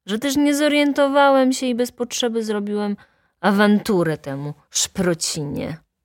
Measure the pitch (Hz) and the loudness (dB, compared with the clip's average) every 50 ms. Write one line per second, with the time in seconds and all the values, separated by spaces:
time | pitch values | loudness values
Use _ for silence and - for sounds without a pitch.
0 | _ 185 202 226 262 285 269 294 294 294 294 277 302 294 294 294 294 285 269 294 | _ -8 -6 -4 -4 -2 0 2 2 2 2 2 0 2 2 2 2 2 2 2
1 | 285 277 269 285 277 277 269 269 262 254 262 - 269 254 240 226 247 240 - - | 0 2 4 4 4 6 6 4 4 2 0 0 -2 -4 -2 -2 -4 -4 -4 -8
2 | 240 240 - - 262 233 226 226 220 214 214 208 202 208 208 208 208 202 202 - | -8 -8 -4 -4 -4 -2 -2 -2 -2 -2 -4 -4 -4 -4 -4 -4 -2 -4 -6 -6
3 | - _ _ _ _ _ _ _ - 196 202 202 208 202 208 202 202 - 208 175 | -10 _ _ _ _ _ _ _ 0 2 2 4 4 4 4 4 2 0 0 0
4 | 170 160 151 156 - 143 135 139 143 147 147 - _ _ - - - - - 190 | 0 0 -2 -4 -6 -10 -10 -8 -8 -10 -12 -12 _ _ -4 -4 -4 -4 -4 -2
5 | 185 175 170 160 - - - 160 143 143 - - - - 160 - _ _ _ _ | 0 0 0 -2 -4 -6 -6 -6 -8 -6 -6 -8 -8 -8 -10 -12 _ _ _ _
6 | _ | _